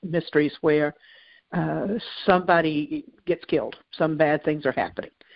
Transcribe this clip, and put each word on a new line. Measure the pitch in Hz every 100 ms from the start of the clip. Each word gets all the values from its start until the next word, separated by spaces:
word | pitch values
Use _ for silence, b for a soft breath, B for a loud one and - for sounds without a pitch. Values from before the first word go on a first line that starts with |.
mysteries | 190 165 - 151 147 -
where, | 160 151 147 - b b b b _
uh, | 175 160 156 196 226 - - -
somebody | 180 180 170 160 151 147 151 - _ -
gets | 170 -
killed, | 151 110 - _
some | - 160 156
bad | 156 151
things | 156 151 139
are |
happening. | - 104 - - _ b